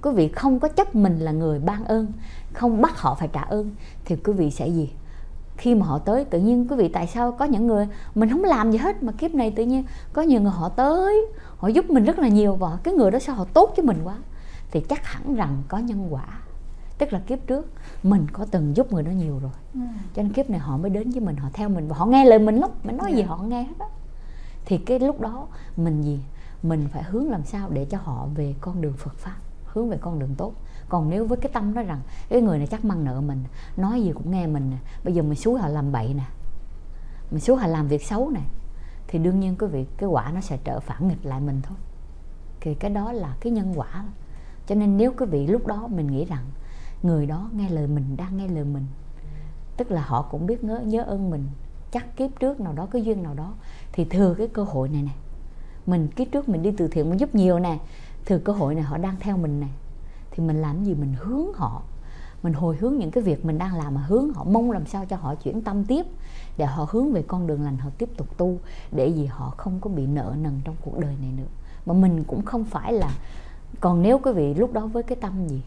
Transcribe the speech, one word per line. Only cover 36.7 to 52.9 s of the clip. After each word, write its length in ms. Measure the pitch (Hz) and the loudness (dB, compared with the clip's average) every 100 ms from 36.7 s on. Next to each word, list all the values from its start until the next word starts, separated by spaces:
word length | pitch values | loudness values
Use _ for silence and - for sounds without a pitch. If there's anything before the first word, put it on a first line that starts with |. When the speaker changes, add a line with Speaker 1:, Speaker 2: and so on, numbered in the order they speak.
| - - - - - - | -10 -10 -10 -10 -10 -6
Speaker 1:
mình 100 | 156 | -2
xúi 160 | - 262 | 2 4
họ 100 | 196 | 4
làm 220 | 160 147 | 0 2
việc 160 | 147 | 0
xấu 260 | - 208 277 | 0 -2 0
nè, 100 | 233 135 - - - - - - | 0 -2 -2 -6 -10 -10 -12 -4
thì 100 | 165 | 0
đương 220 | 170 190 | 2 2
nhiên 160 | 190 185 | 0 0
quý 80 | 208 | -2
vị, 200 | 147 135 - | -2 -4 -4
cái 120 | 202 | 0
quả 220 | 147 113 | 0 0
nó 60 | 175 | -4
sẽ 180 | - 135 | -4 -4
trở 160 | 147 123 | -4 -6
phản 280 | - 120 185 | -6 -2 0
nghịch 180 | 156 143 | 0 -4
lại 140 | 131 | -4
mình 200 | 143 135 | -2 -2
thôi. 160 | 131 196 - - - - - - - - | -4 -8 -10 -12 -14 -14 -14 -14 -14 -8
Thì 140 | 160 | -6
cái 160 | 147 202 | -4 -2
đó 220 | 202 208 | -2 -4
là 240 | 240 151 127 | -4 -6 -4
cái 120 | 233 | -2
nhân 200 | 226 190 170 | -2 -2 -4
quả. 280 | 120 - 208 - - - - - - | -4 -6 -8 -10 -12 -12 -12 -14 0
Cho 80 | |
nên 220 | 208 208 196 | 2 4 6
nếu 160 | 240 254 | 4 2
quý 80 | 247 | 0
vị 200 | 147 143 | 0 2
lúc 200 | 220 220 | 2 2
đó 200 | 208 233 | -4 -4
mình 200 | 190 143 | -2 0
nghĩ 180 | 135 | 0
rằng 200 | 175 143 127 139 - - - - | -2 -4 -6 -10 -10 -10 -10 -2
người 240 | 180 165 143 | 2 2 2
đó 240 | 156 214 | -2 -4
nghe 180 | 214 196 | -4 -2
lời 160 | 160 147 | -2 0
mình, 300 | 147 135 135 | 0 -2 -4
đang 200 | 180 190 | -4 -4
nghe 120 | 196 | -2
lời 160 | 165 | -2
mình, 220 | 143 139 135 - - - - - - - - - | -2 -4 -6 -8 -12 -12 -10 -10 -10 -10 -10 -6
tức 140 | 247 | -2
là 120 | 175 | -2
họ 200 | 139 123 | 0 -2
cũng 240 | 139 - 175 | -2 -4 -2
biết 180 | 240 | -2
nhớ, 160 | 220 226 | -2 -4
nhớ 180 | 220 226 | 0 0
ơn 280 | - 202 190 | 0 -2 -2
mình, 180 | 156 139 139 - - - | -2 -4 -8 -12 -12 -6
chắc 240 | 240 240 - | -6 -6 -4
kiếp 140 | 269 - | -4 0
trước 200 | 262 277 | -2 -2
nào 120 | 190 | -4
đó, 140 | 147 | -4
cái 160 | 190 | -2